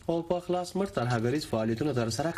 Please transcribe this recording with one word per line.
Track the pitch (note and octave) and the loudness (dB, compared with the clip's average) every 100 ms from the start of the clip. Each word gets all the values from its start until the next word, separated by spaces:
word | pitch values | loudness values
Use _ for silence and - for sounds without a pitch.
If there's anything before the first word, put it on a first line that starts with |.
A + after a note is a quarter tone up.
| - | -2
او | E3 E3+ | -2 0
په | F3+ F3 | -2 0
خلاص | F3+ F3+ F#3 | -2 0 -2
مټ | G3 - | -2 0
ترهګریز | B2 A#2+ A2+ C#3 D3 | 2 2 2 0 0
فعالیتونه | A2+ A2 A#2 D3 B2 | 0 0 0 0 0
ترسره | A2+ A2+ D3 | 0 0 -2